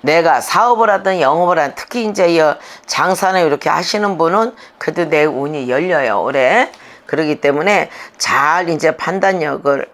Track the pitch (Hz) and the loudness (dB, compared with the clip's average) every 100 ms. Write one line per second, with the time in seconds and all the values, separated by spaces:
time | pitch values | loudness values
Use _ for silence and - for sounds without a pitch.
0 | 139 160 165 131 - 175 240 233 226 196 | 2 2 4 0 0 0 2 4 2 2
1 | 196 190 135 160 175 170 143 - - 247 | 0 0 2 2 2 2 0 -6 -10 -6
2 | 214 202 175 170 156 - - - - - | -4 0 2 4 2 0 -10 -20 -8 -2
3 | 165 185 190 185 165 139 - 160 175 214 | 0 0 0 2 0 0 0 -2 -2 -2
4 | 208 175 165 196 226 247 - _ - 156 | -2 0 0 2 -2 -6 -20 _ -6 -4
5 | 165 151 151 131 143 151 123 131 180 160 | 0 2 2 0 -6 -6 -2 -2 0 0
6 | 127 101 98 135 131 208 320 - - - | 0 0 0 2 2 2 0 -6 -20 -20
7 | - 147 156 147 143 143 175 202 - - | -6 -2 -2 0 0 0 0 0 -2 -10
8 | - - - 135 143 170 175 156 156 - | -20 -8 -2 0 2 0 -2 0 -2 -2
9 | - 190 190 185 151 135 143 139 - | -6 -2 0 0 -4 -2 -2 -2 -4